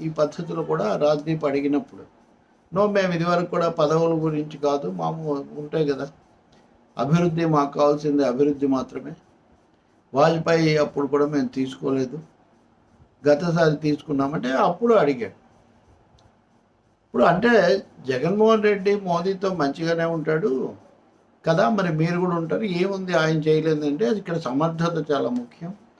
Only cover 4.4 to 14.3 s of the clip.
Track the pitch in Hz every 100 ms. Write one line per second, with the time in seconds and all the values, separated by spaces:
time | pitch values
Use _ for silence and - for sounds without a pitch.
4.4 | 151 - 147 143 160 185 160 160 156 139
5.4 | 139 147 147 160 147 135 135 - _ _
6.4 | _ _ _ _ _ - 131 170 175 165
7.4 | 165 156 139 143 147 147 151 143 135 123
8.4 | 143 139 139 131 127 131 139 165 _ _
9.4 | _ _ _ _ _ _ _ 127 156 165
10.4 | 160 165 160 151 147 - 143 143 147 151
11.4 | 127 131 131 131 143 135 131 151 160 _
12.4 | _ _ _ _ _ _ _ _ 143 147
13.4 | 175 165 160 147 151 147 - 139 139